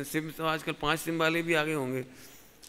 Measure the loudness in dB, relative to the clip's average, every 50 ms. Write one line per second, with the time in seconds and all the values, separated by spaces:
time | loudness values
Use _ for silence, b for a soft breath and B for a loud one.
0 | -6 -2 -4 -4 -4 -4 -6 -2 0 0 0 0 -2 -4 -4 0 0 0 0 0
1 | 0 -2 2 4 4 4 4 2 2 4 2 2 4 2 0 0 0 0 -2 -2
2 | -4 -6 B B B B B B B B B B -12